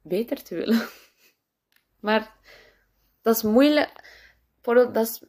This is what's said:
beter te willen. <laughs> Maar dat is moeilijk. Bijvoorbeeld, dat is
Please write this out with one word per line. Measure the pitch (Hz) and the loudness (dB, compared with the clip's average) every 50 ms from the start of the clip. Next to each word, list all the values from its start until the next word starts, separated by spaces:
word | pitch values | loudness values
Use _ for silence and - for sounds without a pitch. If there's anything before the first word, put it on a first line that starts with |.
beter | - 156 170 208 233 - 285 - | -10 -6 -6 -6 -4 -6 -8 -12
te | - - 180 | -10 -10 -10
willen. | 165 - - 226 226 - - | -6 -2 -2 -2 -2 -2 -6
<laughs> | - - - _ _ _ _ _ _ _ _ _ _ _ _ _ _ _ _ _ _ _ | -14 -20 -20 _ _ _ _ _ _ _ _ _ _ _ _ _ _ _ _ _ _ _
Maar | - 208 220 220 220 - - _ _ - - - - _ _ _ _ _ _ _ _ _ _ _ | -4 -2 -2 -2 -2 -6 -14 _ _ -20 -20 -20 -20 _ _ _ _ _ _ _ _ _ _ _
dat | - 226 226 | -2 0 0
is | - | 0
moeilijk. | - 214 214 254 285 302 302 294 - - - - - - - - - _ _ _ _ _ _ | 0 2 4 4 4 4 4 0 -2 -4 -8 -14 -20 -20 -20 -20 -20 _ _ _ _ _ _
Bijvoorbeeld, | _ - 240 233 247 247 240 - | _ -6 0 2 2 2 2 0
dat | 220 226 | -2 -2
is | 226 - - - | -4 -6 -12 -18